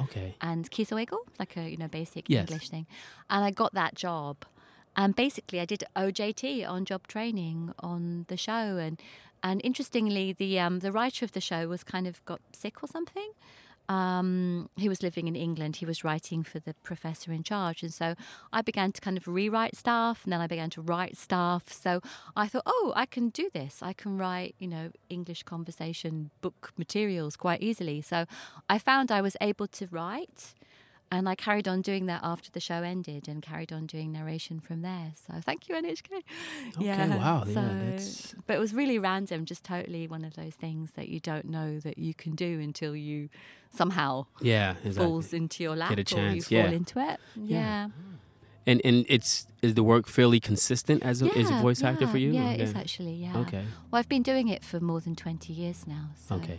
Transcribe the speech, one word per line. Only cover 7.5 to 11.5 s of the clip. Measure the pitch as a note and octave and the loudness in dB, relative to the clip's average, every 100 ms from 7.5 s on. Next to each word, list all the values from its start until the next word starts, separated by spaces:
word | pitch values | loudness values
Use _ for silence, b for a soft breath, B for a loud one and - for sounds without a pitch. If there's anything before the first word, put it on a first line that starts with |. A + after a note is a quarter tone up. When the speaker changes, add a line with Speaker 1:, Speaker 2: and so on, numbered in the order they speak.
| E3 E3+ - | -4 -6 -8
Speaker 2:
on | F3 F3 E3+ F3 E3+ | -6 -4 -4 -4 -6
the | F#3 | -6
show. | - A3+ G#3+ F3+ | -2 -2 -2 -2
And, | D#3+ D#3+ B B B _ | -4 -6 B B B _
and | F#3 F#3+ | -2 0
interestingly, | B3+ B3+ C4 A#3+ G#3+ G3+ F#3+ | 0 -2 -2 0 2 2 0
the, | F#3 G3 F#3+ | -2 0 2
um, | F3 F#3 | 2 2
the | G3 | 0
writer | G#3+ B3+ - | 0 0 -2
of | A3+ | -4
the | F#3+ | -4
show | - | -4